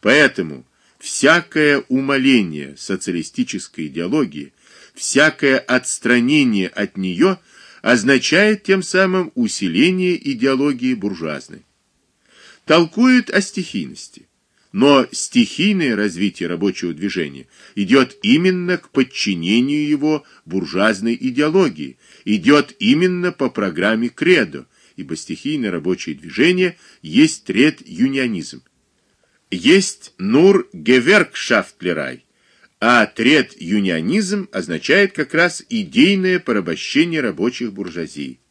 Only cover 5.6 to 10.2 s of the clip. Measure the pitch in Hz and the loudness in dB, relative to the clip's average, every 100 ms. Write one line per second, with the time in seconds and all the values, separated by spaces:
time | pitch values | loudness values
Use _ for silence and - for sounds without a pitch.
5.6 | - 127 - - - 123 120 151 131 104 | 0 -2 -2 -6 0 2 4 2 2 0
6.6 | 90 - 101 - 92 92 180 185 _ _ | -2 -4 -8 -4 -6 0 0 0 _ _
7.6 | - - 107 120 107 135 - 160 214 208 | -20 -8 0 2 4 2 2 2 2 0
8.6 | - 190 175 185 190 185 180 - 113 - | 0 -2 0 0 2 0 -2 -2 -4 -2
9.6 | 95 82 156 185 180 175 | -2 2 2 2 0 -2